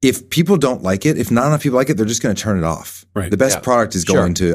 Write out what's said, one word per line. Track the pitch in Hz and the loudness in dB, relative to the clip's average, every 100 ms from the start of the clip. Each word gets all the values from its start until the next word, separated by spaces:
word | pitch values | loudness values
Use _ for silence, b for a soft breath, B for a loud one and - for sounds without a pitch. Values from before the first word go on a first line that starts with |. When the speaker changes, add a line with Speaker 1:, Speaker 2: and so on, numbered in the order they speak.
Speaker 1:
If | 135 117 - | 0 0 -4
people | - 170 196 | -2 2 2
don't | 139 127 | 2 -2
like | 92 95 151 | -2 0 0
it, | 156 | 0
if | 120 | 0
not | 117 135 | 0 2
enough | 151 | 0
people | 147 123 | 0 0
like | 131 | 0
it, | 120 | 0
they're | 107 | -2
just | 117 | -2
gonna | 131 | -2
turn | 98 110 98 | -2 -2 0
it | |
off. | 82 80 - - - | 0 -4 -8 -20 -12
Speaker 2:
Right. | - 90 | -8 -4
Speaker 1:
The | 101 | 2
best | 131 95 | 2 2
Speaker 3:
Yeah. | |
Speaker 1:
product | - 123 110 98 | 2 2 2 -2
is | |
Speaker 3:
Sure. | 85 92 | 0 2
Speaker 1:
going | 87 | 2
to, | 87 90 | 0 0